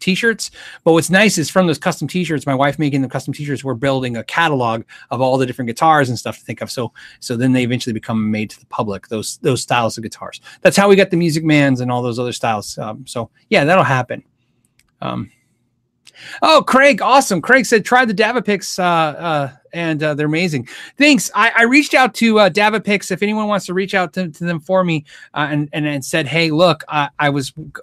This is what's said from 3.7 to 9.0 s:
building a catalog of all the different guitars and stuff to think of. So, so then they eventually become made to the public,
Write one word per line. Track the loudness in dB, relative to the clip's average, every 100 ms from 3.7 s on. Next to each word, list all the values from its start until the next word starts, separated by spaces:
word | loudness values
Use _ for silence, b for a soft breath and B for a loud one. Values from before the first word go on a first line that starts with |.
building | -4 -2 -2 -4 -8
a |
catalog | -4 0 2 2 -2 -4 -8 B B
of | -2
all | 0 0
the | -2
different | -4 -6
guitars | 0 4 4 2
and | -2
stuff | -8 -12
to |
think | -12 -10
of. | -10
So, | -8 -8 B B B
so | -8 -2
then | 2
they | 2
eventually | 0 -2 -4
become | -6 -4 -4 -2
made | -2 -6
to | -12
the | _
public, | -6 -6 -6